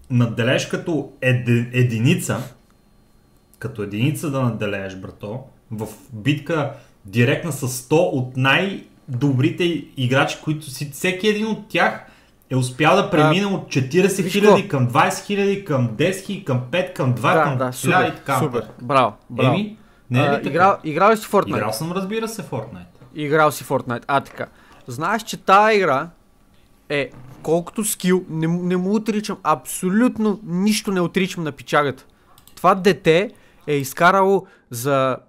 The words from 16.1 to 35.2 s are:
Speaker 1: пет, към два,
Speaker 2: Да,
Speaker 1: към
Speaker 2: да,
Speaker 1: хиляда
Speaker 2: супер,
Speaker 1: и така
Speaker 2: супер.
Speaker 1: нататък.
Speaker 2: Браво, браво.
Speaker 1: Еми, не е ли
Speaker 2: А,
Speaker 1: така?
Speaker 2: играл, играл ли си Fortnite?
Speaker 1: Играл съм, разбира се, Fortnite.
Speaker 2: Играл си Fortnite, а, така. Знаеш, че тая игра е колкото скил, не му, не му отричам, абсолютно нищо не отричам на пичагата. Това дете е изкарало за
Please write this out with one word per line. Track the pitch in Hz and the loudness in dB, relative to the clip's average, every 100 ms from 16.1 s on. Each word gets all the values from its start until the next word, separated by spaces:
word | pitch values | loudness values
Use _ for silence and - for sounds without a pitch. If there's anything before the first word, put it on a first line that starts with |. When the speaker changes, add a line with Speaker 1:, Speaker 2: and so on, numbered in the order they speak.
| 190 - 185 - 123 - | -2 -8 -8 -2 -4 0
Speaker 1:
пет, | 175 180 | -2 -2
към | - 131 | -2 -2
два, | 123 143 | 0 2
Speaker 2:
Да, | 170 | 2
Speaker 1:
към | 143 127 | 2 0
Speaker 2:
да, | 127 | -2
Speaker 1:
хиляда | 127 131 180 | -2 0 2
Speaker 2:
супер, | 165 | 2
Speaker 1:
и | - | -4
така | - 135 | -2 0
Speaker 2:
супер. | 151 | 0
Speaker 1:
нататък. | 120 107 - | -2 -6 -12
Speaker 2:
Браво, | 120 135 113 - - | 0 2 2 0 -12
браво. | 123 131 | 0 2
Speaker 1:
Еми, | 170 214 - - _ - | 2 -2 -8 -20 _ -2
не | 123 | 2
е | |
ли | 143 | 2
Speaker 2:
А, | |
Speaker 1:
така? | 143 143 | 2 0
Speaker 2:
играл, | 156 190 180 | 2 2 2
играл | 156 151 202 | -2 2 4
ли | 214 | 2
си | - | 2
Fortnite? | 202 - | 0 2
Speaker 1:
Играл | 202 104 | -2 -2
съм, | - 160 | -4 -6
разбира | 185 190 220 220 | -6 -4 -4 -6
се, | - | -8
Fortnite. | 151 120 - 92 87 - - - | -8 -10 -10 -16 -20 -20 -18 -8
Speaker 2:
Играл | 151 156 151 | 0 4 2
си | - | 0
Fortnite, | - 135 127 120 - | -4 -4 -4 -8 -2
а, | 139 | -2
така. | - - 120 _ - - - | -2 -12 -14 _ -20 -20 -14
Знаеш, | 123 170 220 | -6 -4 -4
че | - 185 | -6 -8
тая | - 190 214 214 | 4 6 6 4
игра | 175 135 165 - _ _ _ _ _ _ - | 2 0 -2 -14 _ _ _ _ _ _ -6
е | 147 135 - - - | -4 -4 -10 -20 -10
колкото | - 170 170 - 208 | -2 -2 -2 -6 -4
скил, | - 180 185 185 | -2 2 0 0
не | 160 160 | -4 -2
му, | 175 | -2
не | 180 180 | -2 -2
му | 185 214 | 0 -2
отричам, | 220 208 214 190 | -2 -4 -4 -6
абсолютно | 156 156 - - 185 208 247 214 214 196 160 | -2 -2 -2 -6 -2 2 2 2 -2 -2 -4
нищо | 180 208 208 - | -2 0 0 -2
не | 185 | -2
отричам | 170 185 185 175 | 0 0 -2 -4
на | 156 | -8
пичагата. | 135 - 151 143 123 - _ _ - - - | -8 0 2 2 -4 -14 _ _ -20 -20 0
Това | 175 196 | 2 4
дете | 180 139 165 165 208 - _ _ - | 2 2 4 2 2 -8 _ _ -4
е | 147 | -2
изкарало | 127 - 170 196 190 196 190 _ - | -2 2 4 4 4 2 -2 _ -14
за | 117 135 135 131 123 | -6 0 2 0 -2